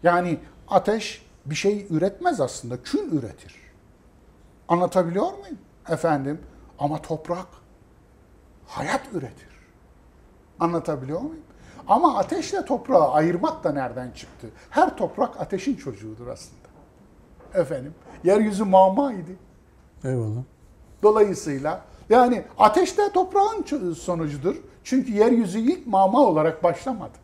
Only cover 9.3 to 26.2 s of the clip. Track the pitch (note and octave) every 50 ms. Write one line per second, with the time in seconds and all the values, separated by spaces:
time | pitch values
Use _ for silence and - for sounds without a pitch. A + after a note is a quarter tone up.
9.3 | - - - - - - - _ _ _ _ _ _ _ _ - _ _ - -
10.3 | _ _ _ _ _ - E3 E3+ E3+ E3 - - D#3 C#3 C3 B2+ D3+ F3 A#3+ D4+
11.3 | D#4+ D#4+ - _ - - - - - - - - G3 A#3 E4 E4+ C4 G3+ F#3+ -
12.3 | D#4+ G4 - - - G4 - - C4+ B3 - - C4 F3+ D#3 C#3 B2+ D3+ D#3 E3+
13.3 | F3 F3 - D#4+ D#4 - - E3+ C#3+ C#3+ C3+ B2 A2+ B2+ B2+ B2 - - - -
14.3 | - - - - - - - - - C#4 F4 - - - G#3 E3 - - C4 A#3
15.3 | - - - - - F#3 - C#4 C4+ B2 - C#3+ A#2 G2 G#2 A2 G#2+ A2 A#2+ A#2+
16.3 | C3 - - - - - - - - - - _ _ _ - - _ _ - _
17.3 | - _ - - - G3 E3+ C3 B2+ A2 B2+ C#3+ E3 - - - - - - F3
18.3 | G3 G#3+ G#3+ G#3+ G3+ F#3 A3 G3 F#3 F#3+ F#3+ F#3+ F#3 A3+ C#4+ C#4 A#3+ F#3+ E3 D#3
19.3 | F#3 - - _ _ _ _ _ _ _ _ _ _ - - C3+ C3 B2+ A2+ G#2+
20.3 | G#2+ A#2 B2+ - _ _ _ - - _ - _ - _ - G#3 G#3+ A3 G#3 G#3
21.3 | F#3 - - D#3+ C#3+ C3+ C3+ D3+ E3+ G3+ - - - - - - G#3 B3 B3+ A#3+
22.3 | B3 G#3 - - - - A3 G#3+ G#3+ F4 F4+ F4 - - G#4 G4+ G4+ F4+ F#4 F#4
23.3 | F#4+ G4+ G4 G#4+ A4 G#4+ E4+ - C#4+ C#4+ F#3+ F3+ E3 - - - F3+ E3 E3 D3+
24.3 | C#3+ C#3+ C3 F3+ - - - - - - _ - B3+ C4 - - G#3+ G3+ G#3+ A#3
25.3 | B3+ A#3 A3+ F#3 F3 A3 A3+ B3 F4+ F4+ - A#3+ G#3 F#3+ G3 F#3+ G3 B3+